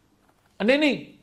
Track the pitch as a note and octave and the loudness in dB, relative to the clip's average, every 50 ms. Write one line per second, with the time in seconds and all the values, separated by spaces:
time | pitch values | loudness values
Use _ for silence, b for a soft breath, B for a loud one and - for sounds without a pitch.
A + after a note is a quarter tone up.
0 | _ _ _ _ _ _ _ _ _ _ _ - G3 A3 C4+ D4 D#4 C#4+ A3 D3+ | _ _ _ _ _ _ _ _ _ _ _ -2 0 0 2 2 2 0 -2 -4
1 | - - - _ | -8 -16 -20 _